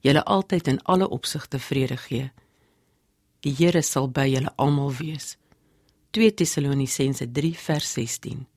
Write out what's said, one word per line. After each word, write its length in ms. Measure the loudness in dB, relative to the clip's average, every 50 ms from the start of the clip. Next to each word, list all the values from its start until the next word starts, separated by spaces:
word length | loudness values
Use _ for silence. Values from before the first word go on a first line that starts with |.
julle 240 | _ 4 4 4 4
altyd 440 | 2 0 0 0 _ -2 -2 0 0
in 140 | -2 0 2
alle 240 | 2 2 2 2 0
opsigte 500 | -2 -6 -6 -6 -8 -8 -10 -8 -10 -10
vrede 380 | -6 -4 -2 -2 -2 -2 -4
gee. 340 | -8 -8 -6 -6 -6 -6 -8 _ _ _ _ _ _ _ _ _ _ _ _ _ _ _ _ _ _ _ _ _ _
Die 140 | -6 -6 0
Here 280 | 4 4 4 4 4
sal 260 | 0 2 0 0 -2 0
by 180 | 0 0 2
julle 260 | 2 2 2 0 -2 -2
almal 360 | 0 2 2 2 2 0 -2
wees. 440 | -4 -6 -6 -8 -8 -8 -10 -12 -14 _ _ _ _ _ _ _ _ _ _ _ _ _ _ _
Twee 240 | 2 6 6 6 6
Tessalonisense 1000 | 4 0 0 2 0 0 2 2 0 0 -2 0 0 0 0 0 -2 -6 -6
drie 220 | -4 -2 -2 -2 -2
vers 380 | -4 -4 -2 -2 -2 -2 -4
sestien. 540 | -4 -4 -4 -4 -6 -8 -8 -10 -12 -12 -14 _ _